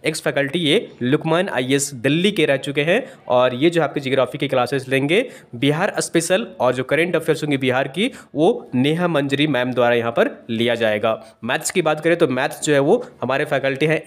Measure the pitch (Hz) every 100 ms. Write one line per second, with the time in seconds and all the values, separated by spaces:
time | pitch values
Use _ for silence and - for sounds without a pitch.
0 | 156 156 160 139 139 180 151 190 - -
1 | 123 147 160 160 190 120 127 139 - 131
2 | 135 156 196 208 147 135 143 143 147 208
3 | - - - 123 127 123 165 165 147 151
4 | 135 131 127 151 139 135 120 139 123 135
5 | 143 185 262 - - 117 139 151 208 -
6 | 156 165 160 190 233 - 123 127 123 143
7 | 175 165 160 147 151 139 127 127 139 151
8 | 240 - - - 175 240 - 123 139 160
9 | 175 151 139 139 151 123 127 123 120 120
10 | 117 117 240 - - 113 120 117 110 104
11 | 113 110 - - 113 139 - 190 156 156
12 | 165 170 156 127 151 - 156 143 143 233
13 | - - 123 135 143 139 135 135 151 156